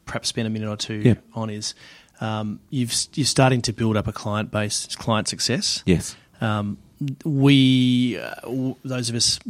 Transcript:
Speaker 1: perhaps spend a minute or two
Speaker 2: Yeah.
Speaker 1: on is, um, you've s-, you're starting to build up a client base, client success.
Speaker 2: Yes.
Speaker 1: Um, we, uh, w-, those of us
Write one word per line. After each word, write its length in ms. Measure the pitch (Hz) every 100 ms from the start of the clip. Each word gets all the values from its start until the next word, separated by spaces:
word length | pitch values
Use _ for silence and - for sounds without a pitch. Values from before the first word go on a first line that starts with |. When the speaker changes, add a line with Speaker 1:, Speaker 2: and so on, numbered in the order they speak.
| -
Speaker 1:
perhaps 220 | 117 -
spend 180 | 123 110
a 20 |
minute 180 | 110 107
or 100 | 104
two 240 | - 107 117
Speaker 2:
Yeah. 80 | 104 - 113
Speaker 1:
on 160 | 110
is, 240 | 107 - - - - _ -
um, 400 | 110 107 107 - -
you've 180 | 135 117
s-, 200 | - -
you're 120 | - 123
starting 340 | - 131 127
to 120 | 120
build 220 | 107 113 107
up 120 | 101
a 40 |
client 380 | - 107 104 107
base, 380 | 104 104 - - -
client 320 | - 107 98
success. 560 | 80 - 143 - - -
Speaker 2:
Yes. 300 | 85 - - _ -
Speaker 1:
Um, 380 | 113 107 101 101 - - 143 135 165
we, 840 | 139 139 139 131 127 127 123 123 87
uh, 160 | 58 -
w-, 320 | - 131 131 123
those 260 | 131 127 120
of 60 | 117
us 240 | - -